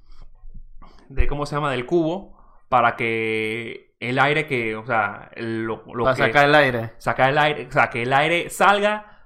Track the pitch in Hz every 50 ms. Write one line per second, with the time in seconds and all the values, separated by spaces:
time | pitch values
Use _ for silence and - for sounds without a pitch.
0 | - - - - - - - - - - - - - - - - - - - -
1 | - - 139 131 120 117 139 147 143 143 151 147 151 143 131 123 120 - 175 175
2 | 160 156 175 196 - - - - - - - - - - 131 123 117 117 113 -
3 | 120 113 113 113 110 110 110 110 110 107 110 117 117 113 - - _ _ _ _
4 | - 120 127 135 135 143 151 156 156 - 139 120 117 110 107 107 113 127 120 110
5 | 104 98 104 107 - - - - 117 113 113 113 113 113 107 - - - - 120
6 | 117 131 131 - 139 120 113 147 143 143 147 151 143 131 120 117 113 113 - -
7 | - 127 113 - 131 131 139 151 147 151 151 - 123 127 139 143 117 - - 120
8 | 117 127 135 139 151 160 170 170 165 - - - 190 190 208 208 202 208 214 214
9 | 208 - - - -